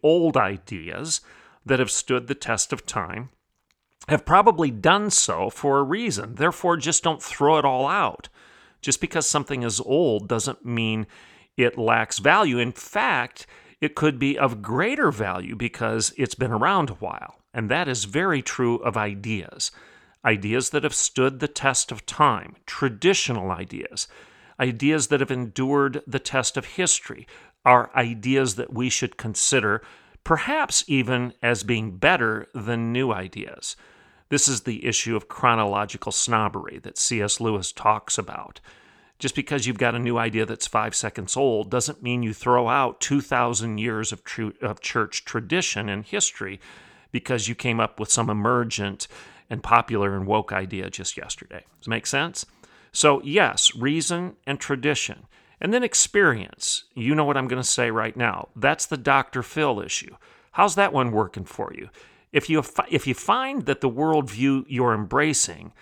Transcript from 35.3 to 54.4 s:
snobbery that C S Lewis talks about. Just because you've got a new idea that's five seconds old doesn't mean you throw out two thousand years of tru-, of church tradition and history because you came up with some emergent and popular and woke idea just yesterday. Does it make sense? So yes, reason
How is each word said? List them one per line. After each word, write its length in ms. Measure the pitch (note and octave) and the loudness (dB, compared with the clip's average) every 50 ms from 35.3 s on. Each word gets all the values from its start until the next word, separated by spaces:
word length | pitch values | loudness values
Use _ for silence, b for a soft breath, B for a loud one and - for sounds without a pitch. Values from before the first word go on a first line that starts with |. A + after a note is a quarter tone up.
| - - - B2 A#2 A2+ G#2+ G2+ G2+ G2+ G#2 G2+ - G#2 - A#2 | -8 0 2 4 4 4 2 2 0 0 -2 -4 -6 -10 -8 -6
snobbery 680 | A2 - - - A#2 A2 A2 G2+ - G2 - - - - | -2 -2 0 2 2 2 2 0 -2 -6 -10 -10 -14 -14
that 180 | - - - - | -16 -14 -6 -4
C 240 | - - B2 A2 | -2 0 0 0
S 180 | G2+ G#2 - - | 0 0 -2 0
Lewis 320 | A#2 A#2 G#2+ G2+ F#2 - | 0 0 0 0 -2 -6
talks 460 | - - - G#2+ G#2+ G#2+ - - - - | -8 0 2 2 2 2 0 -4 -4 -4
about. 420 | G2 - - - - - - - b b b b b b b b b b b b | -4 -6 -8 -12 -12 -14 -18 -20 b b b b b b b b b b b b
Just 160 | - C3 - | -4 -4 -2
because 300 | - C#3 - D3+ C#3 A2 | -2 -4 -2 -2 -2 0
you've 120 | A#2+ B2 G2+ | -2 0 2
got 180 | B2+ A#2+ A#2 | 2 0 2
a 40 | A#2+ | 0
new 180 | A#2+ A#2+ A#2+ A#2 | -2 0 0 0
idea 280 | A2+ A2+ G#2 A2 A2 | 0 0 0 0 -2
that's 220 | G#2+ A2+ - - - | -2 -2 -6 -6 -2
five 280 | - A2+ A2 A2 G#2+ | 0 0 0 0 -2
seconds 420 | - - A2 - - F#2+ F#2 - C#3 | -4 -4 -4 -6 -8 -6 -6 -2 2
old 320 | C#3 C3+ A#2 G#2+ G#2+ G2 | 2 2 4 2 0 0
doesn't 340 | A#2 B2 A#2 - D3 - - | -2 -2 -2 -2 -6 -8 -6
mean 200 | A#2+ A#2+ B2 A#2+ | -4 -2 -2 -2
you 100 | A2 G#2+ | -2 -4
throw 340 | - - B2+ B2 A#2+ A#2+ A2+ | -2 2 4 4 4 4 4
out 320 | B2 C#3 C3+ B2 - - | 2 2 2 0 -2 -4
two 220 | - - C#3+ C#3+ | -2 0 0 0
thousand 560 | C3+ - C#3 B2 A#2+ A#2+ A#2+ A2+ A2+ A#2 G#2+ G#2 | 0 0 0 2 2 2 0 -2 -2 -2 -4 -4
years 340 | A2 A#2+ A2 A2 A2 A2 | -4 -4 -2 -4 -4 -6
of 120 | G#2+ - _ | -8 -10 _
tru-, 300 | - - - A2+ G#2+ - - | -14 -8 -6 -6 -6 -6 -6
of 200 | - A2+ - - | -6 -6 -6 -6
church 420 | - - - B2 A2 G2+ - - - | -8 -4 0 0 -2 0 -4 -8 -8
tradition 640 | - - A#2 A2+ F#2+ D#3+ F#3 F3 - - G#2 G#2+ G#2 | -4 -6 -6 -2 0 0 0 0 0 -2 -4 -2 -4
and 160 | G2 G2+ G#2+ | -4 -4 -6
history 560 | - - G#3 G3+ - - - - F#2+ G2 G2+ B B B B B B B B B B | -4 -2 0 0 0 -2 -6 -10 -10 -10 -14 B B B B B B B B B B
because 360 | - B2 - - B2+ A#2+ G#2 G#2+ | -6 -6 -2 -2 -2 -2 -2 -4
you 80 | A#2+ | -4
came 240 | - - B2+ A#2 A2+ | -2 -2 0 2 2
up 200 | A2+ - - - | 0 0 -2 -6
with 120 | G#2+ - | -2 -2
some 180 | - - A2+ G#2+ | 0 0 2 0
emergent 760 | G#2+ G#2 G2+ A#2 B2 B2 A#2+ A2+ - - G2+ G2+ G2 - - - B B B B B B B B | 0 0 2 2 2 2 2 0 -2 -4 -4 -4 -4 -6 -10 -14 B B B B B B B B
and 140 | A2+ - - | -10 -8 0
popular 500 | - A#2 A#2 A#2 - A2+ G#2 G2+ G2 G2 | 4 4 4 4 4 0 0 0 0 0
and 140 | G2 F#2+ G2 | -2 0 0
woke 240 | G#2+ G#2+ G2+ - | 0 0 0 -2
idea 380 | G#2 F#2+ F#2+ F#2 F#2 F#2+ F#2 F#2+ | -4 -4 -4 -4 -6 -8 -8 -8
just 260 | - - F#2 - - | -10 -10 -10 -8 -8
yesterday. 480 | - - - - - - - - F2 - _ _ _ | -10 -10 -12 -12 -12 -12 -16 -18 -18 -18 _ _ _
Does 80 | - - | -8 -6
it 20 | |
make 160 | A2+ A2+ - | -6 -4 -4
sense? 400 | - - C#3 D3+ E3+ E3+ - - b b b b b b b b b | -2 -2 -2 -2 -2 -4 -10 -12 b b b b b b b b b
So 300 | b - - D3+ C#3+ - - | b 4 6 6 6 6 2
yes, 500 | C#3 C#3+ G#3 F#3 B2 F#2+ - - - - A#2 | 0 2 4 4 4 4 4 4 4 4 4
reason 580 | A#2+ C#3 D3 E3 D#3 - F3 E3+ F3+ F3+ - _ | 0 0 0 0 0 -2 -2 -4 -4 -6 -10 _